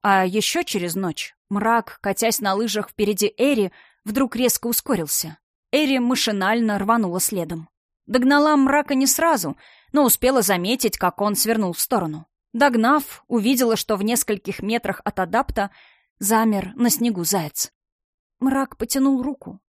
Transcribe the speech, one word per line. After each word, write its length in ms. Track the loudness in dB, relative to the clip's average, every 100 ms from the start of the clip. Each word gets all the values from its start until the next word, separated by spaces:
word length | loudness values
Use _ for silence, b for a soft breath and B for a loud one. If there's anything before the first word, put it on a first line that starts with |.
А 240 | 4 2 2
еще 380 | 0 0 -2
через 320 | -2 -4 -4 -4
ночь 400 | -4 -6 -10 _ _
мрак, 500 | -2 2 0 -2 -8
катясь 380 | -6 -2 -2 0
на 140 | -2
лыжах 360 | -2 -2 -4 -6
впереди 440 | -2 -2 2 -2 2
Эри, 340 | 2 2 0 b b b
вдруг 320 | -6 -2 0 0
резко 320 | 0 0 -2
ускорился. 720 | -4 -2 -4 -2 -4 -6 -12 _ _ _
Эри 280 | 0 2 0
машинально 800 | 0 0 0 0 0 2 0 0
рванула 420 | 2 2 2 -2
следом. 500 | -2 -2 -6 -8 -12 _ _ _ -2
Догнала 500 | 2 4 4 4 4
мрака 380 | 4 2 0
не 140 | 0 2
сразу, 500 | 2 2 0 -2 -10 b b b
но 120 | 2
успела 380 | 2 4 2 2
заметить, 560 | 2 0 0 0 -2 0
как 240 | -2 0
он 140 | -2 0
свернул 380 | 0 0 -2
в 60 | -4
сторону. 480 | -2 -2 -2 -8 -14 _ _
Догнав, 680 | 2 2 4 4 2 0 -16 _
увидела, 480 | 0 2 2 2 0
что 200 | -2 -2
в 80 |
нескольких 580 | 0 -2 -2 -4 -6 -8
метрах 400 | -4 -2 -4 -6
от 160 | -6 -4
адапта 520 | -2 -2 -2 -4 -4 b b b b _
замер 540 | 0 2 4 0 -4 0
на 140 | 0
снегу 340 | 2 -2 -2
заяц. 480 | -2 -2 -2 -6 -8 _ _ _ _ _ _ _
Мрак 380 | 0 0 -4 -6
потянул 440 | -4 0 2 2
руку. 380 | -2 -8 -14 -18 _